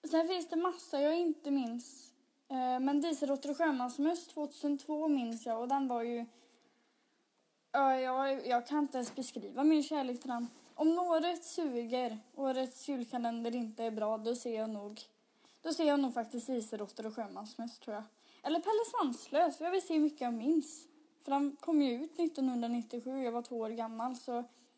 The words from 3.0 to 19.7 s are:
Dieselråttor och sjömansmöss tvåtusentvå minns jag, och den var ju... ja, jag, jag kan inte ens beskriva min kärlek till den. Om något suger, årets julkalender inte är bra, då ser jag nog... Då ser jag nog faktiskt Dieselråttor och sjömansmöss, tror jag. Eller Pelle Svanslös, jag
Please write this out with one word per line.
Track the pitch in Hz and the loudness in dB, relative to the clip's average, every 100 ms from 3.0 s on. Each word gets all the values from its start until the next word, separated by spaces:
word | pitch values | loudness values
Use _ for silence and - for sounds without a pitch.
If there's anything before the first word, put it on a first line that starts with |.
Dieselråttor | 330 294 277 277 285 | 2 0 0 0 0
och | 294 | 2
sjömansmöss | 330 269 247 247 294 339 - | 2 2 -2 0 0 0 -4
tvåtusentvå | - 294 - 294 285 - 302 311 | -6 -6 -2 -2 -2 -2 -2 2
minns | 277 233 226 247 | 2 0 -4 -4
jag, | 226 | -4
och | 247 | 0
den | 277 269 | 0 2
var | 240 | 0
ju... | 233 240 233 - _ _ _ _ _ _ _ _ _ _ _ _ _ | -2 -4 -6 -12 _ _ _ _ _ _ _ _ _ _ _ _ _
ja, | - 269 262 | 2 4 4
jag, | 254 254 269 269 240 | 2 0 0 0 2
jag | 240 240 | 0 2
kan | 294 | 0
inte | 285 262 | 0 0
ens | 233 | -4
beskriva | - 247 - 202 226 | -4 -6 -6 -8 2
min | 294 311 | 6 6
kärlek | 277 311 254 247 | 4 0 -2 -4
till | 262 | -4
den. | 240 233 - - - | -4 -4 -8 -20 2
Om | 311 | 4
något | 339 359 330 339 339 | 4 4 4 4 0
suger, | - - 320 240 233 254 247 220 - | -4 -2 0 -2 0 0 0 -4 -12
årets | - 277 262 262 262 - | -4 0 0 -2 -4 -4
julkalender | 277 233 247 233 233 233 240 | -4 -4 -2 -2 -2 -2 -2
inte | 226 220 | -4 -2
är | 226 | -4
bra, | 214 214 220 | 0 0 0
då | 220 | -2
ser | 240 247 226 | -2 -2 -2
jag | 220 | -4
nog... | 214 208 214 - _ _ _ - _ | -6 -8 -12 -18 _ _ _ -20 _
Då | 330 | -4
ser | 320 | 2
jag | 311 285 | 4 4
nog | 269 | 2
faktiskt | 247 220 247 233 | -2 -4 -6 -2
Dieselråttor | 254 220 214 202 - 220 | -2 -2 -6 -8 -8 -8
och | |
sjömansmöss, | 214 196 190 214 - 233 - | -8 -10 -10 -12 -10 -10 -10
tror | - | -10
jag. | 208 214 _ _ - | -10 -10 _ _ -8
Eller | 285 330 | 0 0
Pelle | 349 440 466 | 4 2 2
Svanslös, | 480 311 240 - 285 339 - | 2 0 0 -2 4 4 2
jag | 330 | 0